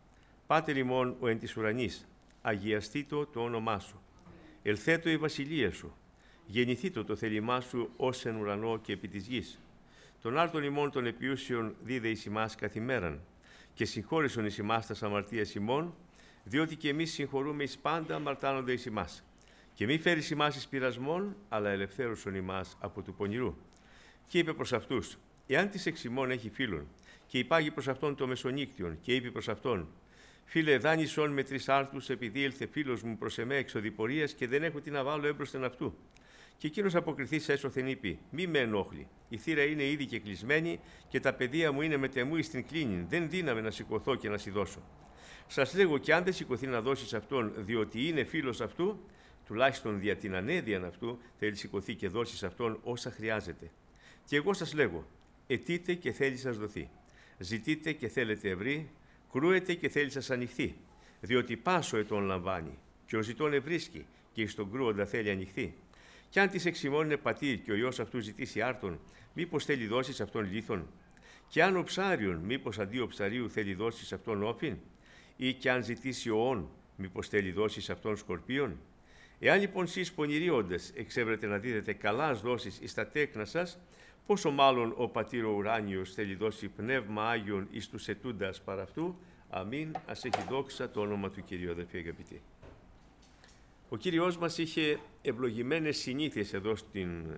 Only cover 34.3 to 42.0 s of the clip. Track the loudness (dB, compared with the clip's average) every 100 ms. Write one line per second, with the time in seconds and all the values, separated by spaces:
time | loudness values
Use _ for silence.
34.3 | -2 0 2 0 -2 -4 -2 0 0 0
35.3 | -2 -4 -2 -4 -2 -4 -4 -14 -20 -20
36.3 | -20 -20 -6 -4 0 2 4 2 -2 0
37.3 | 0 2 0 0 0 -2 -2 -4 -4 -6
38.3 | -4 0 2 4 2 0 -6 -14 -18 -10
39.3 | -6 0 4 4 4 0 0 -2 -4 -4
40.3 | -6 0 2 2 -4 -8 -20 -4 2 2
41.3 | 2 0 4 2 4 2 2